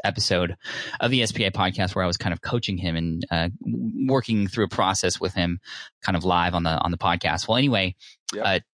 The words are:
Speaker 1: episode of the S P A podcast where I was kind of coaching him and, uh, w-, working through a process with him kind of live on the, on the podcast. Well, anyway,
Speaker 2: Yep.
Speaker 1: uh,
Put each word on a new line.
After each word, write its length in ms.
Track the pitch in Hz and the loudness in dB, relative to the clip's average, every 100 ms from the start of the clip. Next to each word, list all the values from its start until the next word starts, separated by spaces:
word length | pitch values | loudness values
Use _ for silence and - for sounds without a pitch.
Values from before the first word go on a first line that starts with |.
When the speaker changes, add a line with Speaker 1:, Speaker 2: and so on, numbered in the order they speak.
| 101 | -2
Speaker 1:
episode 500 | 98 - 90 87 95 - - - - | 0 0 2 0 -4 -10 -10 -8 -2
of 100 | 120 | 0
the 120 | 127 | 2
S 100 | 110 | 2
P 100 | - | 0
A 80 | 98 | 0
podcast 420 | 101 92 92 92 | 2 0 2 -2
where 120 | 95 90 | 0 0
I 20 | |
was 80 | 87 | 0
kind 160 | 92 | -2
of 80 | 85 | -4
coaching 360 | - 123 - 92 | -4 -4 -2 -2
him 180 | 87 82 | -2 -2
and, 300 | 85 82 78 | -2 -2 -2
uh, 200 | 85 87 - | -2 -2 -4
w-, 480 | - 117 113 110 135 | -4 -4 -2 -2 2
working 400 | 135 120 107 98 | 2 2 0 0
through 160 | 117 | 0
a 60 | 98 | 0
process 500 | - 95 98 92 - | 2 2 2 0 -2
with 140 | 87 | -2
him 260 | 95 87 87 - - - _ | 0 0 -2 -6 -16 -18 _
kind 120 | - 85 | -2 0
of 80 | |
live 320 | 92 87 87 87 | 2 2 2 2
on 80 | |
the, 160 | 82 80 | 2 2
on 100 | 87 | 0
the 60 | 85 | 0
podcast. 520 | 95 87 80 82 - | 0 2 0 0 0
Well, 80 | 117 | 2
anyway, 400 | 139 107 92 - - - - | 4 2 0 -2 -14 -18 -10
Speaker 2:
Yep. 120 | - 104 | -2 0
Speaker 1:
uh, 140 | 90 - | 0 -2